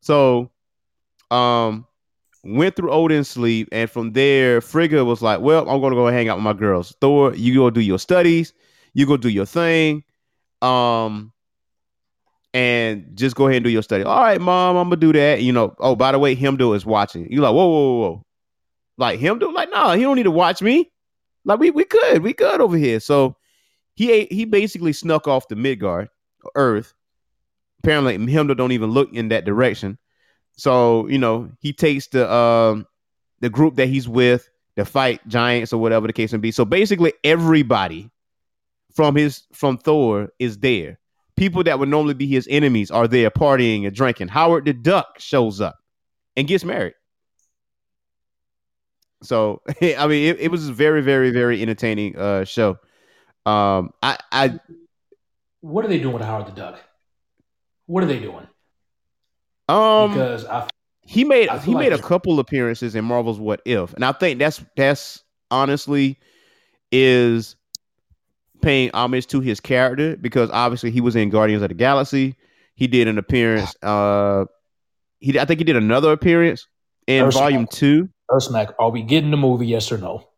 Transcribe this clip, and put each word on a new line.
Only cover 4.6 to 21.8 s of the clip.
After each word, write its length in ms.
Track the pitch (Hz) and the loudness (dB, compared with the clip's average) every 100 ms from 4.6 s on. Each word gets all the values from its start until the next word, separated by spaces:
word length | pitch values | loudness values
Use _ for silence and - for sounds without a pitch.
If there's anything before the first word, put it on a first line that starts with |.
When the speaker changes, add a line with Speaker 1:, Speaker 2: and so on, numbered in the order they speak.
| - 156 165 151 123 | 0 -2 0 2 0
Speaker 1:
was 160 | 113 | 0
like, 180 | 113 98 | 0 0
"Well, 280 | 123 160 85 | 2 0 2
I'm 100 | 139 | -2
gonna 160 | 135 123 | 0 2
go 120 | 120 | 2
hang 200 | 123 113 | 2 -2
out 80 | 95 | -2
with 60 | |
my 100 | 107 | -2
girls. 400 | 101 107 92 87 - | -2 -2 -2 -4 -2
Thor, 340 | 139 143 139 - | 2 4 2 0
you 180 | 117 131 | 0 4
go 140 | 123 | 2
do 120 | 117 | 2
your 180 | 107 95 | 0 -2
studies. 540 | - 180 175 165 160 _ _ _ _ | 0 2 4 2 -2 _ _ _ _
You 120 | 131 139 | -2 2
go 100 | 143 | 2
do 140 | 120 | 0
your 160 | 101 98 | -2 -2
thing, 580 | 170 170 165 156 151 - _ _ _ _ _ | -2 0 2 0 -2 -10 _ _ _ _ _
um, 720 | 127 127 120 117 110 107 107 _ _ _ _ _ _ _ _ _ _ _ _ | 0 2 0 0 -2 -8 -12 _ _ _ _ _ _ _ _ _ _ _ _
and 580 | 131 123 120 113 107 80 98 | -2 0 0 -2 -4 -10 -4
just 200 | 131 120 | -4 2
go 100 | 135 | 2
ahead 100 | 127 | 2
and 60 | 120 | 2
do 40 | |
your 140 | 113 | 0
study." 200 | 107 101 | 0 -4
"All 180 | 98 - | 0 2
right, 180 | 233 190 | 2 2
Mom, 380 | 180 180 180 180 | 0 0 2 0
I'm 80 | 175 | 0
gonna 80 | 175 | 2
do 160 | 160 | 4
that." 280 | 156 147 135 | 4 4 2
You 100 | 127 | 2
know, 220 | 123 110 - | 2 0 0
"Oh, 160 | 131 117 | 0 2
by 160 | 131 | 2
the 80 | 135 | 2
way, 160 | 143 131 | 2 2
Heimdall 380 | 139 135 123 | 0 2 2
is 120 | 104 98 | 0 0
watching." 460 | 107 101 87 82 | 0 0 -6 -6
You 100 | 131 | 0
like, 120 | 139 | 2
"Whoa, 140 | 120 185 | 4 4
whoa, 140 | 156 | 4
whoa, 180 | 139 120 | 2 2
whoa." 260 | 104 85 _ _ _ _ _ _ _ - | -2 -6 _ _ _ _ _ _ _ -4
Like, 220 | 123 87 | -4 0
Heimdall? 340 | 147 226 - | -2 0 -2
Like, 160 | 339 320 | -4 -4
"Nah, 240 | - 302 190 | 0 2 2
he 80 | |
don't 120 | 262 269 | 2 2
need 80 | |
to 80 | 208 | 2
watch 300 | 165 175 180 | 2 0 0
me. 300 | 202 285 339 _ _ _ _ _ | 2 2 0 _ _ _ _ _
Like, 160 | 294 208 | -2 2
we, 100 | 330 | 2
we 120 | 294 | 2